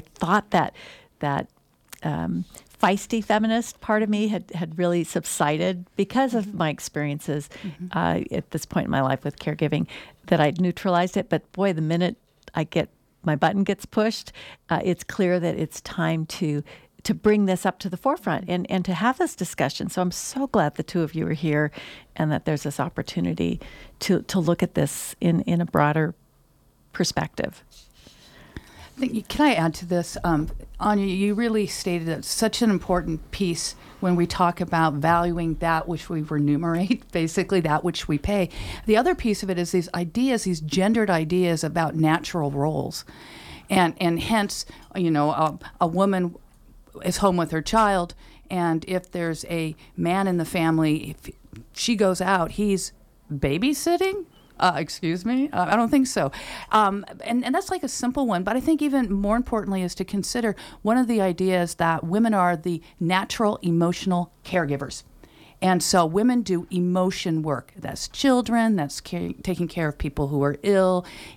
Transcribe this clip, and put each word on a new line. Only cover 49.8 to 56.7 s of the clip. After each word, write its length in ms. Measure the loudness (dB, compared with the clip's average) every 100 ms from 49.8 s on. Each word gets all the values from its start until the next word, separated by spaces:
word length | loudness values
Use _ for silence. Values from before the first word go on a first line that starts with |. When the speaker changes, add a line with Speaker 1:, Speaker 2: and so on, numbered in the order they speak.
| -14 -4
Speaker 2:
man 320 | 0 2 2
in 80 | 0
the 80 | 0
family, 680 | 2 4 4 2 2 -4
if 220 | -12 -16 -20 -20 -20 -16
she 240 | -6 -2 2
goes 240 | 2 2
out, 320 | 4 4 4
he's 400 | 0 2 2 -2 -12 _ _ -10
babysitting? 920 | -2 0 2 2 0 0 2 0 -2 -8 _ _ 0
Uh, 140 | 2 2
excuse 500 | -4 -4 -4 -2 -2
me? 240 | -2 0
Uh, 220 | 0 2
I 20 | 2
don't 120 | 4
think 160 | 2 2
so. 280 | 0 -2 -4 -12 -14 0